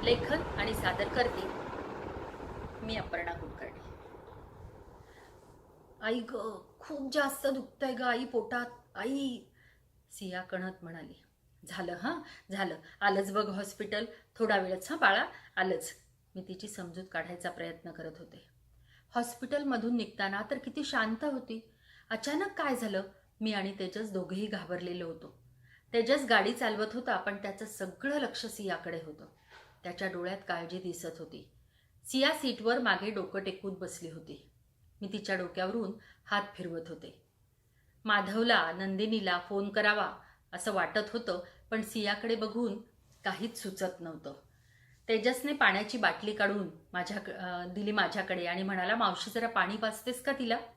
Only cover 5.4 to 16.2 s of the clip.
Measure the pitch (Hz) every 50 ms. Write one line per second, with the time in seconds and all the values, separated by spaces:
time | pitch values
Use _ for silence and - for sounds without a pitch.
5.4 | - - - - - - - - - - - - 214 220 226 247 226 226 269 226
6.4 | 202 226 208 180 - - - _ - - 320 277 269 269 254 302 277 269 277 -
7.4 | - 277 269 262 - - - - 277 262 254 220 254 247 240 233 262 247 - 233
8.4 | 208 214 - 240 240 240 - - - - _ 190 196 233 269 277 277 262 247 214
9.4 | - - _ - - - - _ _ _ _ _ _ _ - - 202 185 180 180
10.4 | 185 185 - 185 185 185 185 - - 170 165 165 151 131 - - _ _ _ _
11.4 | _ _ _ _ - - 180 180 185 175 175 175 180 254 339 320 302 - - -
12.4 | - _ 196 196 196 180 165 - - - - - 208 202 196 190 196 196 196 208
13.4 | 214 196 190 196 202 196 - - 214 202 - 208 226 226 - - - _ _ -
14.4 | 226 214 214 196 190 185 190 185 - - 294 330 - 208 196 220 285 359 - -
15.4 | - - _ - 185 190 185 - - - - - - _ _ _